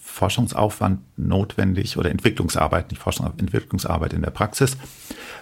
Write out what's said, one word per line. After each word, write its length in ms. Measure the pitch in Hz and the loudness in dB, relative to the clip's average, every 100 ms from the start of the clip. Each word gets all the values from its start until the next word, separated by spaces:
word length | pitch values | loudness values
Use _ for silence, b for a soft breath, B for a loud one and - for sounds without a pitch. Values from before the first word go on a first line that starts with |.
Forschungsaufwand 1000 | - - 98 110 117 - 107 - 98 95 - - | -12 -2 0 2 0 2 0 2 0 0 -2 -4
notwendig 800 | 85 90 95 - 98 92 98 - | 2 2 2 2 2 2 0 0
oder 140 | 87 | 0
Entwicklungsarbeit, 800 | - 117 - 85 - 78 85 82 | 2 2 2 0 2 2 2 0
nicht 120 | - | -6
Forschung, 240 | - - 80 | -4 -2 -4
aber 120 | - | -2
Entwicklungsarbeit 760 | - 110 - 92 - 82 82 | -2 -2 -2 -4 0 0 0
in 100 | 82 | -2
der 80 | 78 | -2
Praxis. 460 | - - - 131 135 B B B B B B | 0 -2 2 2 2 B B B B B B